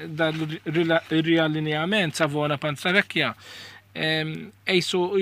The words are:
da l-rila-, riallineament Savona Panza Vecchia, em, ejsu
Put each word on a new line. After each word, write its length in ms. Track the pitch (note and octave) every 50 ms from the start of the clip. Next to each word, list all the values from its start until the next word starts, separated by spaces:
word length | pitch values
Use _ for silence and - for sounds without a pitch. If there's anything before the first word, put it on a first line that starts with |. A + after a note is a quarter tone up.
| D#3 E3
da 220 | D#3 D#3 E3 D#3
l-rila-, 720 | D#3 D#3+ D#3+ D3+ D#3 - - E3 D#3 E3+ E3+ E3 E3 E3 - -
riallineament 1080 | D#3 D#3+ D#3 D#3+ E3+ E3 D#3+ D#3 D3+ D#3 D#3 D#3 D3+ D3+ D#3+ F3+ G#3+ G#3+ F#3 D3+ - -
Savona 380 | D#3+ D3+ C#3+ D3 D3 D3+ D3 C3+
Panza 300 | - D3+ C#3+ - - F#3
Vecchia, 400 | F3+ G3+ F#3+ - - E3 D3 A#2 A2 - - - - - - - - - - _ -
em, 400 | - D#3 D#3 D#3+ D#3 D#3 D#3 D#3 E3 D#3+ G3+ - _ -
ejsu 400 | - F#3+ F3+ - - - F3+ F3 F#3 G3+ G3